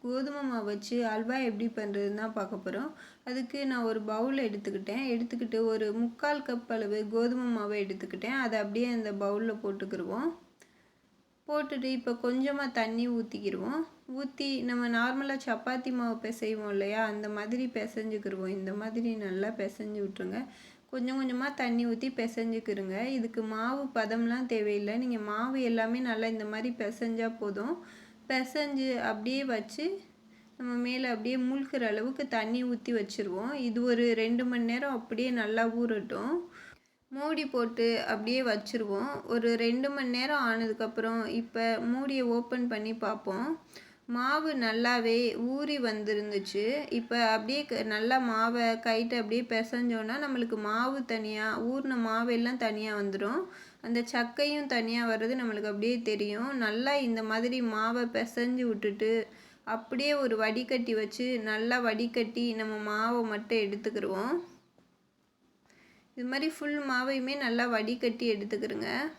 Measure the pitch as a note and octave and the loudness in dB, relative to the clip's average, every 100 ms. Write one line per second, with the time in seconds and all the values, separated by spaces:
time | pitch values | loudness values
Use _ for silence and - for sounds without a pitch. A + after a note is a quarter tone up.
0 | A#3+ B3+ C#4 C#4+ C4+ A#3 G#3 G#3 - A#3+ | -2 -2 -2 -2 -2 -2 -2 -4 -2 0
1 | A3+ G#3+ A3+ C4 B3 G#3 A#3 A3+ G#3 G3+ | 0 0 0 0 0 0 -2 -2 -2 0
2 | G3+ G#3 A3 A3 F#3+ F#3+ F#3 F#3+ D4 D4+ | 0 -2 -2 -4 -4 -4 -4 -4 -4 -8
3 | - - - B3+ A#3+ C#4+ C4+ B3 A3+ A3 | -20 -14 -6 -4 -4 -2 0 0 2 0
4 | G#3+ G#3+ B3 C4+ A#3 G3+ G3 G3 G3 A3+ | 0 0 2 2 0 -2 -4 -4 -4 -2
5 | C4+ A#3 A#3 A#3 A#3 A3+ A3+ A3 G#3+ A3 | 0 0 0 -2 -2 2 2 2 0 0
6 | A#3 A#3 D4 D4 C#4 A#3+ A#3 A3+ G3+ G#3+ | 0 0 0 0 0 -4 -2 -2 0 -2
7 | G#3 A3+ A#3+ B3+ B3 A3+ G#3 G#3 G3 F#3+ | 0 2 2 2 0 0 0 -2 -2 -4
8 | F#3 F#3+ A3 C4 B3 A3 G3+ G#3+ B3 A#3+ | -6 -6 -2 0 0 0 0 0 2 0
9 | G#3+ G3+ G3+ G#3 A3+ G#3+ G3+ G3 F#3+ F#3 | -2 0 0 2 0 -2 -4 -4 -4 -4
10 | F3+ G#3 E4 E4 - _ - _ _ _ | -2 0 -2 -4 -16 _ -20 _ _ _
11 | _ _ _ _ - D4+ C#4+ C#4 C4 C4 | _ _ _ _ -4 -2 -2 -2 -2 -2
12 | B3 A#3 B3 B3+ C#4 C#4+ C#4 A#3+ A3 A#3 | -2 -2 0 2 2 0 0 0 0 0
13 | A#3+ A#3 A3+ G3+ G3+ F3+ G#3 D4 D#4+ - | 0 0 -2 -4 -4 -2 -2 -2 -4 -10
14 | - C4 C#4 - C#4 C4+ A#3+ B3 A#3+ A#3 | -10 -6 -6 -4 -2 0 0 0 2 2
15 | B3 C4+ C#4 C4+ C4+ A3+ - B3+ C4 B3+ | 2 0 -2 -2 -2 -2 0 -2 -2 0
16 | A#3 A3+ A3 A3+ A3 A3 G#3 G3 G3 G#3+ | 0 -2 -4 -4 -2 -2 0 0 2 2
17 | A3 G#3 G#3+ G#3 G#3+ B3 B3+ B3 G#3+ A3+ | 0 0 -4 -4 -2 -2 -2 -2 -4 -4
18 | A3 G#3+ G3+ F#3+ F#3 G3 F#3+ G3+ A3 A#3 | -4 -4 -4 -4 -2 -2 -2 -4 -2 0
19 | A#3 A3 G3+ F#3 G#3 A3+ G3 - G#3+ G#3 | 0 0 -2 0 -2 -2 -6 -4 -6 -4
20 | G3 G3 F#3 G#3 C4 - - - _ C4 | -4 -4 -4 -4 -6 -12 -20 -20 _ -4
21 | B3 C4+ C4 B3 C#4 C#4 B3 A#3 A#3+ A#3 | -2 0 0 0 -2 0 2 2 2 0
22 | C4+ C4 A3+ A#3 A3+ A3+ A3 G3+ F#3+ F#3+ | -2 0 -2 0 0 -2 -2 -2 -2 -2
23 | B3 C4+ A3+ A3+ A3 A3 A#3 C4+ C4+ A#3 | 0 0 0 -2 -2 -2 -2 -2 -2 0
24 | G#3+ A3+ A#3 B3 B3 A3+ G#3 G#3 G3+ A3+ | 0 2 2 0 0 2 2 2 0 0
25 | B3+ A#3 G#3 G#3 B3 C4 B3 A3+ A3+ A#3+ | 0 -2 -2 -2 0 0 2 2 2 0
26 | B3+ A3 A3+ A3 G#3+ G#3+ A#3+ A#3+ G#3+ A3+ | 0 0 0 0 -2 -2 -4 -2 -4 -2
27 | A#3 A3+ A3+ A3+ G#3 G3 A#3 E4+ - - | -2 0 -2 -2 -4 -2 -2 -4 -8 -20
28 | - - - C4 C4 D4+ D4 C#4 C4 A#3+ | -20 -20 -2 -2 0 0 0 0 0 2
29 | A#3 G#3+ A3 C4+ C4+ A3+ G#3+ - E4 G4 | 0 0 -2 -2 0 -2 -4 -4 -2 -4
30 | - - - - - - B3 A#3+ B3 B3+ | -10 -20 -20 -20 -20 -8 -4 -2 0 0
31 | C4 A3+ A3+ B3+ B3+ C4+ C4+ C#4 A3+ G#3+ | -2 -2 0 0 0 0 -2 0 0 0
32 | A#3+ C4+ C#4 A#3 G#3+ A#3+ B3 A#3+ - A#3 | -2 -2 -2 0 0 0 0 -2 0 0
33 | G#3 - G3+ F#3 A#3 C#4+ A#3+ A3+ B3 A#3 | 0 -4 -2 -2 -2 -2 0 2 4 4
34 | A#3+ A3+ A3+ A#3+ B3 A#3+ A#3 A#3+ C#4 B3 | 4 4 4 4 2 2 2 0 0 -2
35 | A#3 A3+ B3+ B3 G#3+ A3+ A#3 A3+ A#3+ A3 | -2 -2 0 2 2 4 2 2 0 0
36 | - - A3+ F4 F4 - - - _ _ | -2 -4 0 0 -2 -16 -20 -20 _ _
37 | _ C4+ D4 D#4 C#4+ C4 A#3 A#3 A#3 A3+ | _ -6 -2 0 0 0 0 2 2 2
38 | - G#3 G#3+ B3+ B3 G#3+ - A#3+ G#3+ G3 | 0 -2 2 2 2 0 0 -2 0 0
39 | B3+ C#4+ - A#3 A#3 A#3 A#3 A#3+ C#4 C#4+ | -2 -6 -2 2 4 4 4 2 0 0
40 | B3+ B3 C4+ D4 A#3+ A3+ A3+ A3 A3 A3+ | 0 0 2 2 2 2 0 0 -2 0
41 | A3+ A#3 A3 A#3 A3+ A3+ A3+ A3+ A#3 B3 | 0 0 0 -2 -2 0 0 2 0 0
42 | C4+ C4+ B3 A#3 A#3 B3 A#3+ A3 G#3+ A3+ | 0 0 2 2 0 -2 0 -2 -4 -2
43 | G#3 G#3+ - F#3+ C4+ D#4+ - - - - | -2 -2 -2 -2 -2 -4 -8 -20 -20 -20
44 | - A#3+ B3+ D4+ D#4 C#4 A3+ A3 A#3+ B3 | -4 0 2 2 2 2 2 4 4 4
45 | A3+ A#3 A#3+ - A#3+ C4+ D4 D4 A#3+ G#3+ | 4 4 4 2 0 0 0 0 0 0
46 | G#3 G#3 G#3 G3+ G3 G3+ G#3+ C#4+ C#4+ A#3+ | 0 0 0 -2 0 0 2 0 0 -2
47 | A#3 A#3+ A3+ A3 A3 C#4 D4 A3 A3 G#3+ | 0 2 4 4 2 -2 0 -2 0 0
48 | A3+ C4 A#3+ A3 A3+ A#3+ A#3 A3+ A#3 A3+ | 4 4 4 2 2 4 2 2 2 2
49 | A#3 A#3+ G#3 A#3 A#3+ A3+ A3+ A#3+ A#3+ A3+ | 2 0 2 0 2 0 0 0 0 0
50 | A3 C4+ C#4+ B3+ A#3 A3 G#3 A3 B3+ C4+ | -2 -2 -2 -2 0 -2 0 0 0 0
51 | B3 A3+ G#3+ G#3+ G3+ - A3+ C4+ C4+ B3 | -2 -2 -2 -2 0 0 0 0 0 0
52 | A3+ A3 A#3+ A#3 A#3+ B3 A3+ G#3+ G#3+ G#3 | 2 2 2 2 2 2 0 0 -2 0
53 | G3+ F#3+ G3+ D4 F4+ - - - A3+ A#3 | 0 0 0 0 -4 -10 -20 -10 -2 0
54 | A#3+ B3 A#3 A#3 D4 D4 C#4 A#3+ A3+ A#3 | 2 0 0 2 0 2 0 0 2 2
55 | A#3 A3 A3+ C4 A#3+ G#3 G#3+ G3+ A3 B3 | 2 2 2 0 0 -2 -2 0 2 2
56 | A#3 G#3 G#3 G#3 B3+ C4+ A3 A3 C4+ C#4+ | 0 0 0 0 -2 0 0 2 2 2
57 | B3 A3+ A3 A3 A#3+ B3+ A#3+ G#3+ A3 A#3+ | 2 0 0 0 2 2 0 2 2 2
58 | A#3+ A3+ A3+ - A#3+ B3+ B3 G#3 G#3+ G#3 | 0 0 -2 0 0 2 0 2 0 2
59 | A3 A3+ A3 - - - - A3+ - B3+ | 2 2 0 -12 -20 -14 -6 -6 -2 0
60 | C#4+ D4 B3+ A3 A3 A3 B3 B3+ A#3+ A3 | 2 4 2 4 2 2 0 0 2 0
61 | G#3+ - B3 B3 A3 G#3+ A#3 B3 A#3+ A3 | 0 -2 0 0 0 0 2 4 2 2
62 | A#3 A#3+ A3+ A#3 A#3+ A3 A3 A3 G#3+ G#3 | 0 0 0 0 0 0 -2 -2 -2 0
63 | A3+ A#3+ A3+ G#3 A3 A3+ G3+ G3+ G#3+ G#3 | 2 2 2 -2 0 2 2 0 -2 -2
64 | G3+ F#3+ A#3 F4 F4 - _ _ _ _ | -2 0 0 -2 -4 -18 _ _ _ _
65 | _ _ _ _ _ _ _ - - - | _ _ _ _ _ _ _ -20 -20 -20
66 | _ - B3 C4+ D#4 D#4 D4 D4 C#4 B3 | _ -8 -2 0 0 0 -2 -2 0 2
67 | C4 C4+ B3+ C#4+ B3+ A#3 A#3+ A3+ A3 A#3+ | 2 0 0 0 0 2 4 2 2 0
68 | A#3+ A3+ A#3+ G#3 G3+ G#3 A3 G#3+ - A#3 | 0 2 2 2 0 -2 -2 -2 -2 -2
69 | D#4 | -2